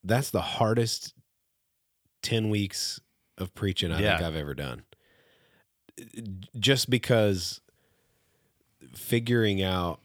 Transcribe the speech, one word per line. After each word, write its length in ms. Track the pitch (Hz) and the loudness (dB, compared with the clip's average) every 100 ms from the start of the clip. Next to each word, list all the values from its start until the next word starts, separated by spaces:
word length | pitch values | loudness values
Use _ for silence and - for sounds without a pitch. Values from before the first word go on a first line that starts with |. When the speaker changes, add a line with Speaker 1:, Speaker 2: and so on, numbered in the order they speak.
Speaker 1:
that's 260 | 92 117 139 | 2 0 2
the 100 | 101 | -2
hardest 720 | - - 113 113 117 - - _ _ _ _ _ _ _ _ _ _ _ | -2 0 2 2 0 -2 -10 _ _ _ _ _ _ _ _ _ _ _
ten 280 | - 113 107 | -2 0 2
weeks 500 | 104 101 - - - _ _ _ - | 0 -2 -4 -8 -8 _ _ _ -10
of 160 | 95 | -10
preaching 360 | - 101 92 90 | -4 -4 -2 -2
I 80 | 80 | 0
Speaker 2:
Yeah. 180 | 104 85 | 2 2
Speaker 1:
think 80 | 82 | 0
I've 80 | 78 | -4
ever 180 | 73 | -6
done. 280 | 69 69 60 - _ _ _ _ _ _ _ _ _ _ - 117 - 113 92 95 113 | -6 -8 -10 -14 _ _ _ _ _ _ _ _ _ _ -20 -16 -14 -12 -12 -12 -2
Just 320 | 123 135 - | 2 2 2
because 720 | 123 - 117 107 95 87 - _ _ _ _ _ _ _ _ _ _ _ _ 65 | 0 4 4 4 2 -4 -10 _ _ _ _ _ _ _ _ _ _ _ _ -20
figuring 680 | 62 - 120 117 120 110 98 | -16 -2 -2 2 2 4 2
out 380 | 95 92 87 80 | 0 0 -2 -6